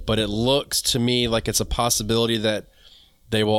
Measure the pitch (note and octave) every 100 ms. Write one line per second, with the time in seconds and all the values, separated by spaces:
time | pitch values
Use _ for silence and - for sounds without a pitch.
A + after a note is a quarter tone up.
0 | - A2 G#2 G#2+ A#2+ C#3 C3 - - B2+
1 | A#2+ B2 A#2+ A2+ A2 G2+ G2+ - A#2+ -
2 | G#2+ A2+ A#2 A2+ A2 G#2+ - _ - -
3 | - _ - A2 G#2+